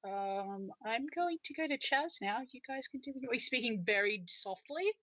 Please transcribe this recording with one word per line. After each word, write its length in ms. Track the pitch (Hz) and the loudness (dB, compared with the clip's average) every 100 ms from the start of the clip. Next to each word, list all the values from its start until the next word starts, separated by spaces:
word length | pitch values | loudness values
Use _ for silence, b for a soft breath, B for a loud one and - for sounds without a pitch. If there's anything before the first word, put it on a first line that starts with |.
Um, 640 | 196 196 196 196 196 196 196 - | -4 -2 0 0 -2 -4 -6 -6
I'm 220 | 214 233 285 | -2 0 0
going 220 | 339 349 330 | 0 0 0
to 80 | - | -6
go 140 | 294 311 | -2 0
to 100 | 285 | 0
Chaz 440 | - 277 320 - | 2 2 2 -2
now. 180 | 196 214 262 | 0 -2 -4
You 100 | 247 - | -12 -8
guys 200 | 269 262 | -6 -6
can 140 | 269 | -8
do, 120 | 277 262 254 | -8 -8 0
he's 140 | 233 | 2
speaking 380 | - 254 233 214 | 2 2 2 0
very 380 | 175 202 202 208 175 | 4 4 4 2 -4
softly 580 | - 202 190 - 294 392 427 | -6 -4 -6 -6 0 0 0